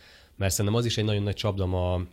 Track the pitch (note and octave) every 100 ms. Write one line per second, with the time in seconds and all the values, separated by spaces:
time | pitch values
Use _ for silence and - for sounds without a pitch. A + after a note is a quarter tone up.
0 | - - - - G2 - G2+ A2+ A#2+ A2+
1 | G#2+ G#2 G2+ F#2+ G#2+ G2 F#2 F#2 F2+ F2+
2 | F2+